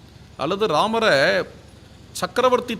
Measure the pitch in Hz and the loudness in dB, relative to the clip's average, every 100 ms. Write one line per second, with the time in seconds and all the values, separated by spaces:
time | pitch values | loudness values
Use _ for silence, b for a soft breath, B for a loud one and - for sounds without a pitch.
0 | - - - - 143 196 214 151 202 226 | -20 -20 -18 -8 -6 -2 0 0 0 0
1 | 220 139 160 196 - - - - - - | 2 2 2 0 -4 -10 -20 -20 -20 -20
2 | - - 180 - 254 247 240 226 | -18 -10 -8 0 2 2 -2 -8